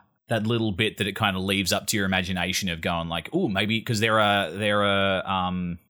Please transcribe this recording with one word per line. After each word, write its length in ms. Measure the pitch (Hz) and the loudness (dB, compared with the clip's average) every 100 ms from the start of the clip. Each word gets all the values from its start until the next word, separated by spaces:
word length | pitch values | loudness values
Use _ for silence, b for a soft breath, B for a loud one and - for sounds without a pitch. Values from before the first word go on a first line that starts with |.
| _ _ - | _ _ -4
that 180 | 113 110 | -2 0
little 240 | 117 110 | 0 0
bit 260 | 92 107 - | 0 -2 -2
that 80 | 104 | -4
it 80 | |
kind 220 | 98 104 95 | 0 0 0
of 80 | |
leaves 300 | 95 98 98 | 0 0 0
up 120 | 101 - | -2 -2
to 100 | 110 | -2
your 80 | 95 | 0
imagination 640 | 95 90 90 90 90 92 | 0 0 -2 -2 -2 -4
of 100 | 85 | -4
going 300 | 90 85 82 | -2 -2 -4
like, 240 | 82 - 175 | -6 -4 -2
"Ooh, 140 | 160 | 0
maybe," 320 | 95 104 113 | 0 0 0
'cause 180 | - 113 | -2 0
there 220 | 113 110 | 2 4
are, 280 | 104 101 87 | 6 4 2
there 320 | 95 107 104 | 0 0 2
are, 440 | 101 98 98 95 - | 4 4 2 0 0
um, 520 | 95 92 90 87 87 | 0 0 -2 -4 -8